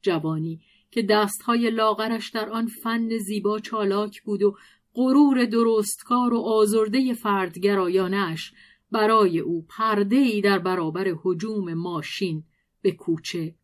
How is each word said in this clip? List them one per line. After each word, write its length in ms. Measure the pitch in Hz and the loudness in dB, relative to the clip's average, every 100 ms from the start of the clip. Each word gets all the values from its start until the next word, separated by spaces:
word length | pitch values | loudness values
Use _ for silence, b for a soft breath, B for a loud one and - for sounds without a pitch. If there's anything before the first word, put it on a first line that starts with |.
جوانی 580 | 202 165 156 156 160 160 b b b | 0 -2 -2 -4 -6 -8 b b b
که 120 | 233 | -4
دستهای 680 | 202 214 202 - - 233 233 | 2 2 2 -4 -2 0 0
لاغرش 600 | 226 220 214 220 226 - | 2 0 0 -2 -4 -4
در 200 | 220 214 | -6 -4
آن 160 | 226 226 | -4 -6
فن 520 | - 226 233 226 226 | -6 -4 -2 -2 -4
زیبا 400 | 196 208 196 214 | -4 -2 -2 -2
چالاک 640 | - 220 202 196 208 - | -4 -2 0 0 -4 -8
بود 200 | - 202 | -6 0
و 140 | 202 202 B B _ | 0 0 B B _
غرور 500 | 240 254 277 285 254 | -2 2 4 4 4
درستکار 880 | 240 233 233 220 208 - - 247 247 | 2 2 2 2 -2 -8 -2 0 2
و 60 | 233 | 0
آزردهٔ 720 | - 220 208 220 214 254 254 | 2 2 4 4 2 2 0
فردگرایانش 1400 | 233 214 196 185 170 196 202 175 185 185 196 185 165 - b b b _ | -2 0 0 -2 0 0 2 2 0 0 -2 -2 -6 -10 b b b _
برای 480 | 220 427 226 196 165 | 0 4 4 4 2
او 280 | - 170 165 | -2 -6 -8
پرده‌ای 720 | - 220 208 202 254 262 208 | -4 0 2 2 4 2 2
در 180 | 202 196 | 2 2
برابر 560 | 180 185 160 170 190 165 | 0 -2 -4 -2 -4 -2
هجوم 500 | 185 170 220 214 180 | -2 -2 -4 -4 -4
ماشین 680 | 165 180 170 - - 190 156 - _ _ _ | -6 -4 -6 -8 -6 -4 -4 -10 _ _ _
به 100 | 196 | -2
کوچه 600 | - - 165 - 170 165 - | -2 -4 -4 -4 -8 -8 -12